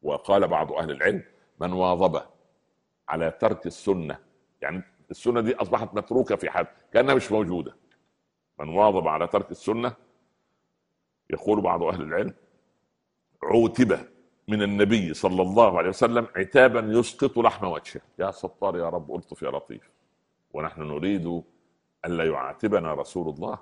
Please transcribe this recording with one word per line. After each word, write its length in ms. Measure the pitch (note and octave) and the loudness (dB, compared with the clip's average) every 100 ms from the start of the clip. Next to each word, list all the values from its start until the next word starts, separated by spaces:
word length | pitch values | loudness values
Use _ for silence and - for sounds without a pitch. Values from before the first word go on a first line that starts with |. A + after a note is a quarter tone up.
وقال 460 | D2 D2 - G2+ F2+ | -4 -6 2 4 4
بعض 240 | D#2+ D#2 | 2 0
أهل 180 | C#2 E2 | -4 -4
العلم: 320 | C#2 E2 F3+ - _ _ _ | 0 0 0 -6 _ _ _
"من 120 | F2 | -6
واظب 500 | F#2 F#2 F2 F#2 D#2 - _ _ _ _ _ _ _ - | 0 0 2 2 0 -8 _ _ _ _ _ _ _ -8
على 220 | D#2+ E2 | -4 -4
ترك 360 | - A2 G#2+ F2 | 0 0 0 -8
السنة"، 520 | - - F#2 D#2 C#2+ _ _ _ _ | -8 -2 -2 -2 -12 _ _ _ _
يعني 220 | C2+ F2+ - _ _ | -8 -8 -12 _ _
السنة 300 | - A#2 A#2+ | -6 -2 0
دي 140 | A2+ | 0
أصبحت 400 | B2+ G#2 A2+ A2 | -2 -2 -2 -2
متروكة 420 | G#2 G2+ B2 B2+ G2+ | -6 -2 -2 0 -2
في 140 | - | -2
حال 160 | F2+ E2+ _ _ | -2 -4 _ _
كأنها 220 | A2+ C3+ | 2 4
مش 180 | C3 - | 2 2
موجودة. 440 | A2 F#2 F2 C#2+ _ _ _ _ _ _ _ _ _ | -2 0 -4 -6 _ _ _ _ _ _ _ _ _
"من 100 | D2 | -4
واظب 400 | E2+ G#2+ F#2+ E2 | 4 4 4 0
على 180 | D#2 F2 | -2 -2
ترك 240 | G#2 - | -2 -4
السنة"، 420 | F2 - A2+ A#2+ A#2 _ _ _ _ _ _ _ _ _ _ _ _ _ | -8 -4 -2 -4 -8 _ _ _ _ _ _ _ _ _ _ _ _ _
يقول 300 | D#2 - G#2 | -6 0 0
بعض 220 | F2+ F2 | 2 0
أهل 200 | E2 F2+ | 0 -4
العلم، 320 | D2+ E2+ G#2 - _ _ _ _ _ _ _ _ _ _ | -4 -4 -4 -8 _ _ _ _ _ _ _ _ _ _
"عوتب 560 | D2 G#2+ A2+ A#2 B2 E2+ - _ _ _ - | 0 2 2 2 2 2 -4 _ _ _ -6
من 140 | G#2 | -2
النبي 520 | G2+ G2+ G2+ A2+ F2 | -2 2 4 4 0
صلى 280 | D2+ F#2+ F#2 | -2 0 2
الله 360 | F#2 G2+ A2 F2 | 2 6 6 6
عليه 100 | F2 | 0
وسلم 380 | G2 A#2+ A#2+ A2+ F2+ | 2 2 2 -2 -4
عتابا 440 | F#2+ C#3 B2+ A#2 | 2 6 8 6
يسقط 580 | A2 A2+ A2+ - C#3 A#2 | 0 0 0 -2 -2 2
لحم 280 | A#2 - F#2 | 2 2 -6
وجهه". 340 | D#2 - - _ - | -6 -10 -18 _ -6
يا 120 | F#2+ | -6
ستار 460 | - F#2 _ G2 F2 | -6 -12 _ -4 -2
يا 120 | E2+ | -4
رب، 260 | E2+ D2 | -6 -8
ألطف 280 | E2+ - D2 | -12 -12 -10
يا 80 | C2 | -8
لطيف. 400 | C2+ - A1 _ _ _ _ _ _ _ | -8 -10 -20 _ _ _ _ _ _ _
ونحن 300 | - D#2 - | -10 -10 -8
نريد 600 | D2+ D2 F2+ G2+ E2 E2+ - _ _ _ _ _ | -8 -4 -2 -2 -4 -8 -10 _ _ _ _ _
ألا 200 | E2 E2+ | -8 -2
يعاتبنا 680 | E2 C#2+ C2+ D2 G#2+ G2+ D#2+ | -2 -2 -8 -6 -2 -2 -2
رسول 340 | D2 C#2+ F2+ D#2+ | -6 -6 -8 -8
الله 300 | D2 G#2 B2 | -8 -10 -10